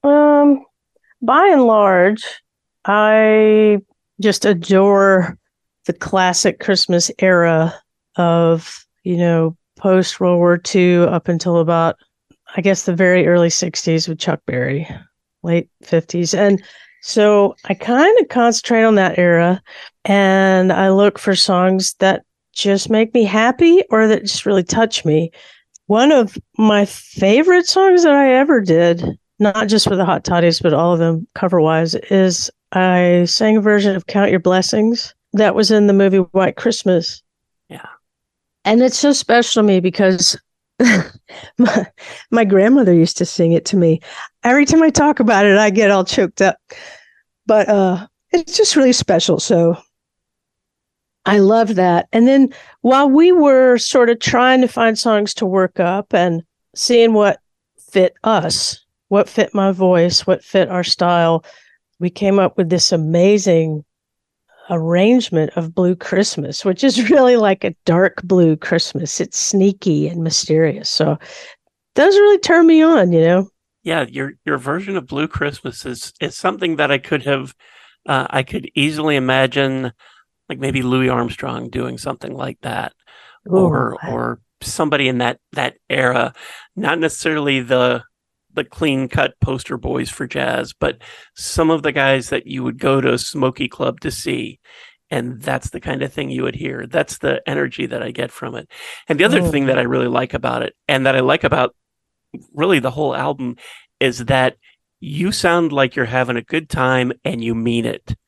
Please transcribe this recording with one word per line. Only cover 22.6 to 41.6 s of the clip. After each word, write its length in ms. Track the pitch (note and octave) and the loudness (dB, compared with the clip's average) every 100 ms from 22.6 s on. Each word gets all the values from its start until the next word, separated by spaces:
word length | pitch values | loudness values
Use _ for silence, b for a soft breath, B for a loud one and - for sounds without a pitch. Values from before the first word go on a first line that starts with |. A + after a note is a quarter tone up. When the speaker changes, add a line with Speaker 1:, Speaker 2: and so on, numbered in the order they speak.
| G3+ G3 - | -2 -2 0
Speaker 1:
make 240 | A3 A3 | -2 0
me 100 | A#3+ G#3 | 0 0
happy 580 | G#3+ A#3 A#3+ E4+ F4 - | 2 0 2 4 4 2
or 180 | A3 A3 | 0 2
that 160 | G#3+ | 0
just 220 | G#3 - - | -2 -6 -2
really 180 | F#3+ | -2
touch 400 | F3 - A3+ - | 0 -2 -2 -2
me. 280 | D#3 D#3 E3 b b b b _ - | 0 0 -2 b b b b _ -2
One 240 | G#3 C4+ | 2 4
of 240 | D4 G#3+ - _ - | 4 0 -6 _ 0
my 280 | A3 G#3 G3+ | 2 2 0
favorite 840 | - - - F#3+ A#3 E4+ F4+ F4 | -4 -18 -2 2 4 4 2 2
songs 360 | F#4+ F#4+ F4+ | 2 4 4
that 100 | E4+ | 4
I 200 | C#4+ C4+ | 4 4
ever 260 | B3+ C#4 C4 | 2 2 2
did, 440 | F#3 E3 E3+ E3+ E3+ - _ _ | 2 2 2 0 -4 -10 _ _
not 300 | G#3 G3+ G#3+ | 0 0 0
just 200 | G#3+ - | 0 0
with 120 | F#3+ | 0
the 60 | F#3 | 0
Hot 180 | E3 | -2
Toddies, 360 | - F3 E3+ D#3+ | 0 0 2 0
but 120 | E3+ | 0
all 200 | D#3 E3+ | 2 2
of 60 | E3+ | 2
them 280 | E3 E3 - - | 0 -2 -6 -6
cover-wise, 580 | F#3 F3+ D#3 D#3+ E3 - - | -2 2 2 2 0 -4 -2
is 400 | G3 F#3 E3+ - _ _ | 2 2 -2 -8 _ _
I 540 | F3+ F#3 F3+ F3+ F3 F3 | 0 2 2 2 2 0
sang 320 | - G#3+ A3 | 0 2 2
a 40 | |
version 340 | G#3 G#3 G3+ F#3+ | 2 2 0 -2
of 120 | - | -4
Count 240 | G3+ G3+ | -2 0
Your 80 | F#3 | 0
Blessings 760 | F3+ F#3 F3+ G#3+ A3 A#3 - _ _ | 0 0 0 0 -2 -2 -8 _ _
that 200 | G3+ G#3 | 0 0
was 160 | F#3+ G#3 | 2 2
in 160 | G#3+ G#3 | 2 4
the 80 | |
movie 240 | G3 G3 F#3+ | 4 2 2
White 380 | F3+ F#3+ F#3 - | 0 0 -2 -2
Christmas. 640 | A#3+ A3+ G3 F3+ E3 - _ _ _ _ _ | -4 -2 0 0 -2 -14 _ _ _ _ _
Speaker 2:
Yeah. 160 | D#3+ - - _ _ _ _ _ _ | -20 -20 -20 _ _ _ _ _ _
Speaker 1:
And 180 | F#3+ A3+ | 0 2
it's 160 | B3+ - | 2 2
so 140 | C#4+ | 0
special 500 | C#4 - A#3+ A#3 A3+ | 0 0 0 2 0
to 60 | G#3 | 2
me 120 | F#3 | 2
because 600 | F3+ F3 F#3+ F#3 - - _ _ | 0 0 0 2 -2 -4 _ _
<laughs> 960 | _ - A#3+ G3 - - _ - - | _ 0 2 2 -2 -14 _ -20 -14
my, 280 | - | 0